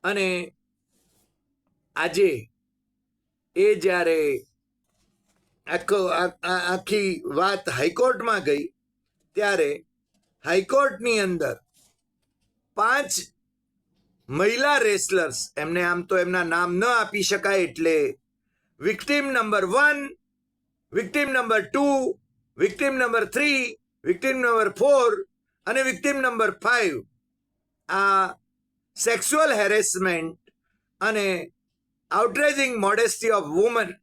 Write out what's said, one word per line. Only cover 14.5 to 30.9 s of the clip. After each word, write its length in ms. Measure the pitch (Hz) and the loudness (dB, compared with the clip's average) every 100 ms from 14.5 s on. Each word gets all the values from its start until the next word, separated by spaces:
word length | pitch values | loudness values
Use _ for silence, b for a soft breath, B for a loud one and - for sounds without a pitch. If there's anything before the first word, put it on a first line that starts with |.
| 240 285 285 | 2 2 2
રેસલર્સ, 760 | 226 196 - 190 160 - - - | 2 0 0 0 -2 -6 -10 -8
એમને 280 | 151 175 | -4 -2
આમ 180 | 175 175 | -2 -2
તો 160 | 175 190 | 0 0
એમના 260 | 180 180 | 0 -2
નામ 300 | 170 170 175 | 0 0 0
ન 100 | 180 | 0
આપી 380 | 233 233 220 208 | 2 0 0 -2
શકાય, 360 | 185 196 196 196 | -2 -2 0 0
એટલે 600 | 170 131 165 160 143 - _ _ _ _ _ _ | 0 -2 0 2 0 -4 _ _ _ _ _ _
વિક્ટિમ 460 | 156 214 - 285 277 | -4 -4 -2 -2 0
નંબર 380 | 254 220 208 | -2 0 0
વન, 520 | 185 233 294 294 277 - _ _ _ _ _ _ _ | 0 2 2 2 -6 -16 _ _ _ _ _ _ _
વિક્ટિમ 380 | 190 190 294 285 | -6 -4 -4 0
નંબર 300 | 254 233 220 | 0 2 0
ટુ, 600 | 208 269 285 277 254 - _ _ _ - | 0 0 2 2 0 -6 _ _ _ -2
વિક્ટિમ 380 | - - 277 | -2 0 -2
નંબર 300 | 269 240 233 | 0 0 0
થ્રી, 540 | 214 262 294 269 247 220 _ _ | 0 0 0 0 -4 -10 _ _
વિક્ટિમ 340 | 151 180 269 262 | -4 -2 0 0
નંબર 300 | 247 226 214 | 2 2 0
ફોર 580 | - 262 277 240 208 - _ _ _ - | 2 4 6 4 0 -8 _ _ _ -4
અને 160 | 254 | -2
વિક્ટિમ 340 | 262 214 285 277 | -2 -2 -2 0
નંબર 340 | 262 233 214 | -2 0 -2
ફાઈવ, 560 | 185 214 240 202 131 - _ _ _ _ _ _ _ - | 0 -2 0 0 -4 -12 _ _ _ _ _ _ _ -6
આ 440 | 190 196 196 190 - _ _ _ _ _ - | 0 2 2 0 -4 _ _ _ _ _ -4
સેક્સ્યુઅલ 580 | - 226 - 302 311 | -2 0 0 2 2
હેરેસમેન્ટ 840 | 226 196 214 208 185 185 170 165 165 _ _ _ _ _ | 2 2 2 0 -2 -2 -2 -6 -10 _ _ _ _ _